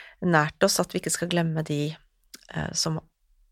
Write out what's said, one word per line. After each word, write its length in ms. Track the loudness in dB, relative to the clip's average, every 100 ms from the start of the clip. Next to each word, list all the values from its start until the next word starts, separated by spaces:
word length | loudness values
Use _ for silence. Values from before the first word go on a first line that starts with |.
| -20 -6
nært 420 | 2 4 2 2
oss, 140 | 2 2
at 120 | 0
vi 80 | -2
ikke 140 | -4
skal 180 | -2 0
glemme 320 | 0 0 0 -2
de, 140 | -2 -2 -4 _ _ _ -20 -10
eh, 180 | -6 -4
som 280 | -2 -2 -4 -8 _ _ _ _